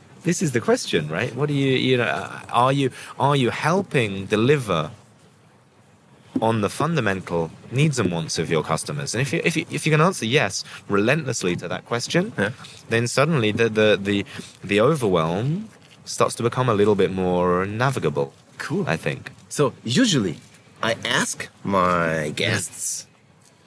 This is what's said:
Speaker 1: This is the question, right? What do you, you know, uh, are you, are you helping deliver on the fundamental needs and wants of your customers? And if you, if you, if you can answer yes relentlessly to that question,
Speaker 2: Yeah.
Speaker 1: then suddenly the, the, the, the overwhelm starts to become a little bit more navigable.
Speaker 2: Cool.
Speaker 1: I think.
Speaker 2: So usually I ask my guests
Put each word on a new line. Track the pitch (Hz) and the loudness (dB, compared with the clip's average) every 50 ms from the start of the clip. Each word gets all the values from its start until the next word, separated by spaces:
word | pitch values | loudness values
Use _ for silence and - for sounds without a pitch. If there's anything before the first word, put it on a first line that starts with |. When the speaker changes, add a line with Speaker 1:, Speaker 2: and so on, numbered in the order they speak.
| - - - - - | -20 -20 -20 -6 -2
Speaker 1:
This | 170 175 - 196 | -2 -2 0 0
is | 151 123 | 0 0
the | 120 | 0
question, | - - 233 262 - - - 90 78 76 | 0 0 0 0 0 0 -2 -2 0 -2
right? | 80 87 110 131 117 | -2 -4 -4 -4 -4
What | 123 143 147 | -4 -2 -2
do | 147 | 0
you, | 139 139 135 131 | 0 2 2 2
you | 127 - 127 131 | 2 2 2 2
know, | 123 117 | 2 2
uh, | 92 69 87 95 62 64 69 - - - | 0 -2 -2 -4 -8 -10 -14 -10 -2 0
are | 113 120 131 139 | 2 2 4 2
you, | 139 139 127 - - - - - - | 2 0 -2 -2 -6 -12 -12 -4 0
are | 127 139 147 | 2 2 4
you | 143 127 110 | 4 2 2
helping | - - - 147 170 196 196 - - 147 117 104 98 98 98 | 0 0 0 0 0 0 0 0 0 0 0 0 -2 -6 -2
deliver | 95 107 104 110 127 151 147 127 101 90 80 78 - - - - - _ _ - - _ _ _ _ _ _ _ _ _ _ _ _ _ _ _ _ - - - - - - 110 | 0 2 4 4 4 4 2 2 0 0 0 0 -2 -8 -14 -20 -20 _ _ -20 -20 _ _ _ _ _ _ _ _ _ _ _ _ _ _ _ _ -20 -20 -14 -8 -4 0 2
on | 113 113 113 | 2 2 2
the | 104 95 | 0 0
fundamental | - - 139 156 170 151 113 104 95 95 85 - 87 85 82 80 - - - - - | 0 -2 -2 0 0 0 0 0 0 -2 -4 -2 -2 -2 -2 -2 -6 -12 -12 -4 0
needs | 123 147 160 139 120 | 2 2 2 2 2
and | 107 95 87 | 0 0 0
wants | 82 80 73 - - | -2 -4 -4 -4 -4
of | 82 78 | -2 0
your | 85 78 78 | 0 0 0
customers? | - 80 78 - - 76 71 73 80 - | 0 -2 -2 -2 -4 -6 -6 -6 -4 -2
And | 107 139 | -2 -2
if | 131 - | -2 -2
you, | 165 - | 0 0
if | - 165 | 0 0
you, | 165 175 - | -2 -4 -4
if | - - - | -6 -4 0
you | 156 151 | 2 2
can | 156 156 | 4 4
answer | 185 196 - - | 2 2 0 -2
yes | 110 123 147 127 98 95 - - - - - - - | 0 0 2 0 0 -2 -6 -8 -10 -14 -14 -6 -2
relentlessly | 101 101 104 113 139 165 151 131 117 - - 92 90 | 0 2 4 4 2 2 0 -4 -4 -2 -2 -2 -2
to | - 90 87 | -2 -4 -6
that | 90 90 - | -8 -8 -6
question, | - 120 120 - - - 165 180 226 240 | -6 -6 -4 -4 -2 0 0 0 -2 -2
Speaker 2:
Yeah. | - 98 101 127 - - - - - - - | -2 -2 -2 -2 -6 -14 -20 -20 -20 -6 -2
Speaker 1:
then | 113 117 120 117 | 0 0 0 0
suddenly | - - 135 156 170 143 110 107 101 | 2 2 2 4 2 2 2 2 2
the, | 110 117 117 | 2 2 2
the, | 110 110 107 107 104 92 | 4 4 4 6 4 4
the, | 98 101 101 101 98 - - - - - - - - | 2 0 0 0 -2 -4 -10 -14 -16 -16 -18 -12 -4
the | 92 101 101 107 | 0 4 4 4
overwhelm | 131 165 151 120 104 92 85 80 80 85 95 117 139 156 190 220 220 - - - - - - - | 4 4 2 2 2 2 2 2 2 0 0 -2 -2 -2 -4 -6 -10 -16 -20 -20 -20 -20 -18 -14
starts | - - - 110 92 - | -8 -2 0 0 0 0
to | - 117 | 0 -2
become | 117 - 127 127 127 | -2 0 0 0 2
a | 110 | 2
little | 98 104 107 104 | 4 4 4 4
bit | 95 95 95 92 | 4 2 2 0
more | 92 92 90 90 90 87 90 87 90 95 | 0 0 0 2 2 2 2 2 2 0
navigable. | 101 104 110 123 139 131 120 82 80 71 71 71 69 - - _ - - - | -2 -2 -2 -2 -2 -2 -2 -2 -2 -2 -2 -4 -4 -8 -14 _ -20 -16 -12
Speaker 2:
Cool. | - - - 196 185 - | -8 -6 -4 -4 -2 -2
Speaker 1:
I | 80 | -4
think. | 78 - 76 71 - - - - - - - | -4 -4 -4 -6 -6 -8 -14 -18 -20 -16 -8
Speaker 2:
So | - - 147 - - - - | -2 0 0 0 -2 -4 -6
usually | 110 120 170 262 233 180 135 104 90 71 - - - - - _ - - - - | -2 0 2 2 2 2 0 0 -2 -4 -8 -12 -20 -20 -20 _ -20 -10 -6 -4
I | 110 117 - - | -2 -2 -2 -2
ask | 113 123 143 220 - - - - - - _ - | -2 0 0 0 -2 -4 -8 -12 -14 -16 _ -6
my | 101 98 95 90 90 90 87 85 82 80 80 76 76 73 | -2 2 2 2 4 2 2 0 0 0 -2 -2 -4 -4
guests | 71 82 85 90 98 92 - - - - - - - - - _ _ _ _ _ _ _ _ _ _ _ | -2 -2 -2 -2 -2 -4 -6 -8 -8 -8 -8 -8 -8 -10 -14 _ _ _ _ _ _ _ _ _ _ _